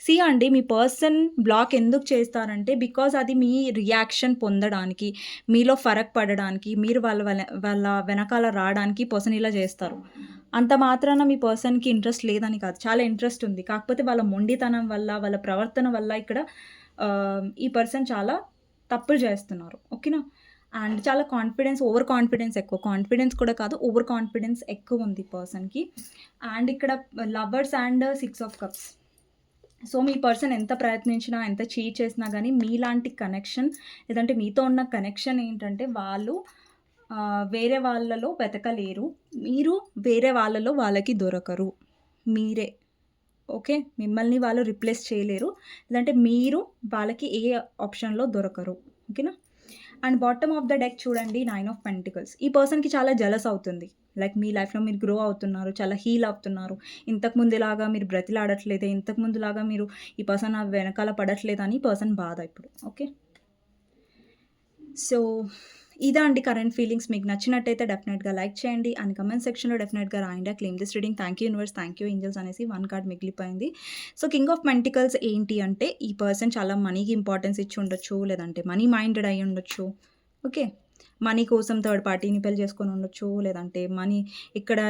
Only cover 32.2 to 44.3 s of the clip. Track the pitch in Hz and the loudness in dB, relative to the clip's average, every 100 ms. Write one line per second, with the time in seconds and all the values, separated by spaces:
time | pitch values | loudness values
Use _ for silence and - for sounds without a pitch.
32.2 | 220 202 226 262 220 233 240 240 247 - | -6 -2 0 2 2 0 0 0 -2 -6
33.2 | 196 196 202 - 277 302 - - - 233 | -6 -6 -6 -2 -2 -2 -14 -14 -6 0
34.2 | 233 240 208 208 262 254 254 233 196 202 | 0 0 0 2 2 2 0 -2 -4 -4
35.2 | - 254 233 220 208 202 254 226 196 196 | -4 -2 -2 -6 -6 -6 -6 -6 -6 -4
36.2 | 214 349 370 _ _ _ _ _ - 220 | -4 -6 -8 _ _ _ _ _ -12 -6
37.2 | 208 202 202 226 233 262 254 233 233 226 | -4 -2 -2 0 0 2 0 0 -2 -2
38.2 | 247 339 214 208 233 226 190 190 269 277 | -4 -2 -4 -4 -4 -4 -4 -6 -8 -8
39.2 | _ 262 220 262 302 381 480 - 226 233 | _ -8 -2 2 2 2 -2 -2 2 4
40.2 | 262 247 214 220 220 285 214 202 202 220 | 4 4 2 0 0 2 2 2 0 0
41.2 | 185 180 180 180 190 - _ _ _ _ | 0 -2 -4 -4 -4 -6 _ _ _ _
42.2 | - 220 220 226 - - _ _ _ _ | -2 0 0 -2 -6 -10 _ _ _ _
43.2 | _ _ - 220 - 294 285 - 208 214 | _ _ -10 -6 0 0 -2 -6 -2 0
44.2 | 233 | 2